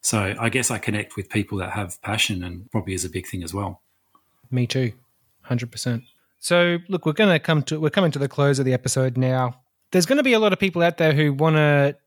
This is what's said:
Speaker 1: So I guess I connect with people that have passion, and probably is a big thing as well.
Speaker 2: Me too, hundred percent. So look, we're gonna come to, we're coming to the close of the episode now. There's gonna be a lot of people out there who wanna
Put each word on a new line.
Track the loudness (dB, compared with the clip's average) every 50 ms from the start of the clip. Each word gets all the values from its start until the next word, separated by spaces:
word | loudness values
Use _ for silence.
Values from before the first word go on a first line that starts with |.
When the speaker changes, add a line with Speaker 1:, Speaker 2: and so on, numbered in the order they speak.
Speaker 1:
So | -4 -2 0 0 0 -2 -2 -2
I | -4 -2
guess | 0 0 -2 -2
I | -4 -4
connect | -4 -4 -4 -4 -6 -6 -8
with | -12 -10 -4
people | -2 -4 -4 -2 -4 -6
that | -6 -6
have | -6 -6 -6 -8 -10 -12
passion, | -8 -6 -2 -2 -2 -2 -2 -6 -6
and | -8 -10 -12 -16 -4
probably | -4 -4 -4 -2 -6
is | -6 -6
a | -6
big | -6 -8 -8 -8
thing | -10 -10 -10
as | -6 -6
well. | -6 -6 -6 -8 _ _ _ _ _ _ _ _ _ _ _ _ _ _ _
Speaker 2:
Me | -2 -2 -2 0
too, | -2 -2 -2 -2 -4 _ _ _ _ _ _ _ _ _ _
hundred | -4 -4 -4 -4 -6
percent. | -12 -8 -6 -4 -4 -4 -6 _ _ _ _ _ _ _
So | -4 0 2 2 4 2 0 -2 -4 -4
look, | -6 -4 -2
we're | -2 0
gonna | 2 4 4 4 2
come | 2 2 0 0 2
to, | -2 -4 -2
we're | -2 0
coming | 2 2 2 2
to | 0 0
the | -4 -4
close | 0 2 2 2 4 2
of | 2
the | 0 0
episode | 0 0 -2 0 0 0 0 0 0
now. | 0 0 0 0 0 -2 -4 _ _ _ _ _ _ _
There's | 2 2 2
gonna | 4 2 2 4
be | 4 4
a | 4
lot | 4 2 0
of | 0
people | -2 -2 0 2
out | 0 0 2 2
there | 2 2 4
who | 4 2 2 2
wanna | 2 2 2 4 4 4 4 4 4 2 2 -2 _ _